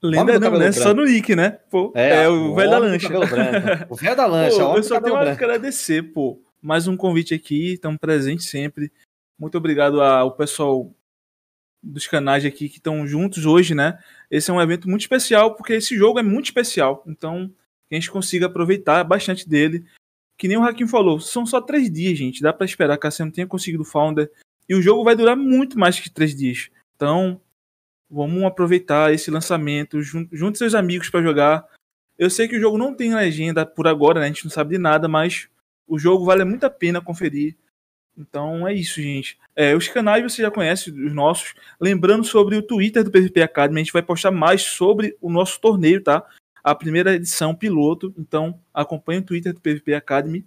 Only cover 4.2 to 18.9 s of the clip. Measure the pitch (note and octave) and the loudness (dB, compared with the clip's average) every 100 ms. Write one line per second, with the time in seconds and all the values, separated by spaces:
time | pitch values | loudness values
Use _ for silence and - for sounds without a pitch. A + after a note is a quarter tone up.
4.2 | B3 E3 D#3+ G3+ - F3+ G#3+ A#3 A3+ A3+ | 2 2 4 4 4 2 0 -2 0 0
5.2 | C#3+ C#3 B3 A#3 B3+ C4 - D#3+ E3 D#3+ | 0 0 -2 -2 -4 -8 -2 -2 -2 -6
6.2 | C3+ - _ _ D3+ D#3+ E3+ F#3 F#3 E3 | -6 -6 _ _ -4 -2 -2 -2 0 0
7.2 | E3 D#3+ - D3 E3+ F3+ D#3 D3+ D#3+ D#3 | -2 -6 -4 -4 -4 -6 -6 -6 -2 0
8.2 | C3+ E3 E3+ C#3+ C#3+ D3 D3 _ _ _ | 0 -4 -6 -8 -8 -8 -12 _ _ _
9.2 | _ _ D#3 E3+ D#3+ D3 C#3+ C#3+ C#3 C3 | _ _ -8 -4 -2 2 2 4 4 4
10.2 | B2+ C3 D3 - D3 C3+ A2+ _ _ _ | 2 0 -6 -2 0 0 -2 _ _ _
11.2 | _ _ _ _ _ _ - C#3+ - D#3 | _ _ _ _ _ _ -16 -14 -4 -4
12.2 | C#3 C#3 C#3+ C#3 D3 - - D#3 C#3+ D3 | 0 0 0 -6 -12 -10 -8 -6 -4 -4
13.2 | F#3+ F#3+ D#3 E3 F3+ D3+ C#3+ E3+ _ - | -4 -2 4 4 4 2 -2 -2 _ -20
14.2 | _ D3 D3 F3+ E3 F3 F3+ G3 - C4 | _ -4 0 0 0 0 -2 -4 0 -2
15.2 | B3+ A3 G#3+ G#3+ - A3+ A3 A#3 G#3 A#3+ | 2 4 4 0 -4 -2 -2 2 2 4
16.2 | A3+ G#3+ - - A#3 - D3 - - D#3 | 0 0 -2 -2 -2 0 0 -2 -8 -12
17.2 | D#3+ E3+ F#3 F#3 _ _ _ D#3 E3 G3 | -10 -8 -10 -14 _ _ _ -8 -6 -6
18.2 | F#3 F3+ F3+ F3 E3+ G3 - | -4 -2 -2 -2 0 0 2